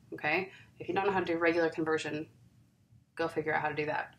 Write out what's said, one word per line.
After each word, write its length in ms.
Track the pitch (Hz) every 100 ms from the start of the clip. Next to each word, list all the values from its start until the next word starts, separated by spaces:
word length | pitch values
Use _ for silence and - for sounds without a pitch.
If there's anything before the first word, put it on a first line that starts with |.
| -
okay? 380 | - 151 170 190 - - -
If 100 | 156
you 60 |
don't 100 | 190
know 80 | 196
how 60 | 190
to 80 | 170
do 100 | 165
regular 340 | 170 170 160
conversion, 580 | 165 160 156 156 151 160 - - - _ _ _ - _ -
go 100 | 165
figure 260 | 160 151
out 80 | 156
how 80 | 151
to 60 |
do 120 | 151 151
that, 280 | - -